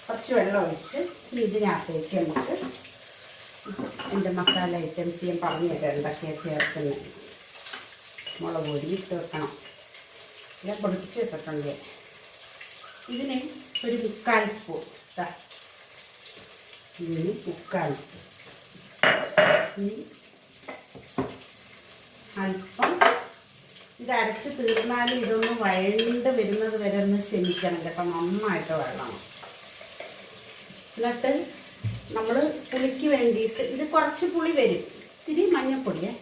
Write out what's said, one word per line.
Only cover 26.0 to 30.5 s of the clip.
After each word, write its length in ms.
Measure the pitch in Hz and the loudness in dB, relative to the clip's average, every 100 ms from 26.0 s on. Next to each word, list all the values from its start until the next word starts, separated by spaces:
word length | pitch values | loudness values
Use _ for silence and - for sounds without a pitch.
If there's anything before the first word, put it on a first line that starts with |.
| 233 240 254 254 | 4 4 4 4
വരുന്നത് 380 | 196 214 220 214 | 4 2 2 2
വരെ 160 | 202 196 | 2 4
ഒന്ന് 140 | 196 202 - | 4 4 2
ക്ഷമിക്കണം 520 | 190 180 170 185 170 | 2 2 2 2 0
കേട്ടോ, 180 | 160 170 175 | -2 -2 0
നന്നായിട്ട് 600 | 170 175 202 214 175 - 160 | 0 2 2 2 0 0 0
വഴണം. 320 | 127 - 117 - - - - - - - - - - - - - - | 0 -4 -6 -8 -10 -12 -12 -12 -12 -12 -14 -12 -12 -12 -14 -14 -14